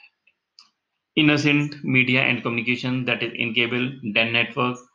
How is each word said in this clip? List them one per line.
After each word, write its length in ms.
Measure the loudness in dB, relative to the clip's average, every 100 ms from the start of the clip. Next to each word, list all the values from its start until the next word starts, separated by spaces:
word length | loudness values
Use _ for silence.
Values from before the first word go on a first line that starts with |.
| -20 _ _ _ _ _ _ _ _ _ _ 2
Innocent 680 | 4 4 4 2 0 -4
Media 380 | 0 2 4 2
and 220 | 2 0
Communication, 600 | -2 -4 -2 -2 -2 -2 -2
that 160 | -2
is 100 | -4 -4
Incable, 560 | -2 0 0 0 -4 -6 -4
den 200 | 0 0
Network. 460 | 0 -2 -2 -2 -2 -12